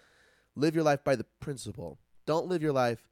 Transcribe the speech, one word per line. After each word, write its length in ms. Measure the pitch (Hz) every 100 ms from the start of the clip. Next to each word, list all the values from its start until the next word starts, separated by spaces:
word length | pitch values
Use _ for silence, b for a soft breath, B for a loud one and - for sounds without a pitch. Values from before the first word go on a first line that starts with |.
| b b b b b 123
Live 180 | 156
your 80 | 160
life 220 | 151 139
by 100 | 139
the 120 | 123 - _
principle. 600 | - 135 107 - 85 - _ -
Don't 240 | - 160 170
live 140 | 175
your 100 | 151
life 360 | 135 120 113 _